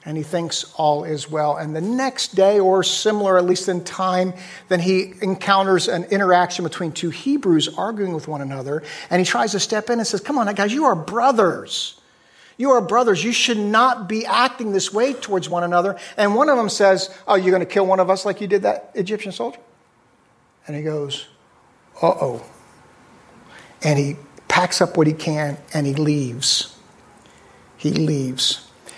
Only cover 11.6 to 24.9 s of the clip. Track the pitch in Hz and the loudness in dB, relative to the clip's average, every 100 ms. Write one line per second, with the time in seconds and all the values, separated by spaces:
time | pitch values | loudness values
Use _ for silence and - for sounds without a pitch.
11.6 | 98 - - - _ _ _ _ - - | -8 -8 -8 -12 _ _ _ _ -20 -4
12.6 | 269 247 175 233 233 175 214 233 - 214 | 2 4 4 2 4 2 0 0 0 0
13.6 | 208 220 247 233 180 220 226 214 254 254 | 2 4 4 2 -4 -6 0 2 0 -2
14.6 | 220 196 - 202 269 262 - 190 147 175 | -2 -2 -2 0 0 -2 -4 -4 -2 -4
15.6 | 175 175 190 196 - - 202 220 302 254 | 0 2 0 -4 -10 0 2 4 4 2
16.6 | 208 - 196 185 - - - 196 185 185 | 0 4 4 4 0 -10 0 2 4 2
17.6 | 170 208 190 190 180 190 208 202 202 196 | 2 0 2 2 2 2 0 -4 0 0
18.6 | 202 - - 240 185 208 196 180 240 - | 2 -2 -6 -6 -4 -4 -8 -8 -8 -8
19.6 | - _ _ _ _ _ _ _ _ _ | -20 _ _ _ _ _ _ _ _ _
20.6 | - 147 151 151 143 139 - _ _ _ | -12 -8 -6 -6 -6 -10 -14 _ _ _
21.6 | _ _ _ - 170 - 139 117 - - | _ _ _ 0 0 2 -2 -4 -12 -20
22.6 | - - - _ - - - - - - | -20 -20 -20 _ -20 -20 -20 -20 -20 -20
23.6 | - - 151 143 143 - - - - 180 | -20 -4 0 0 0 -6 -14 -20 -2 0
24.6 | 180 - 175 | 2 0 0